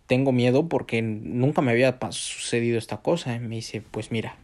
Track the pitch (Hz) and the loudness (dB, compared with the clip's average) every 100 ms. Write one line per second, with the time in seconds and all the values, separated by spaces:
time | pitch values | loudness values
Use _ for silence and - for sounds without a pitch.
0 | - 127 135 123 123 127 165 131 - 117 | 0 2 4 4 4 4 2 0 -2 -2
1 | 113 107 107 120 127 151 139 117 131 123 | -2 -4 -4 0 2 2 2 4 4 2
2 | 90 87 - - - 120 117 117 110 107 | -4 -6 -8 -8 -4 -2 0 0 -2 -6
3 | - 170 139 117 117 113 113 110 - - | -2 -2 -2 -6 -6 -8 -8 -10 -10 -10
4 | 107 113 104 - | -6 -4 -4 -10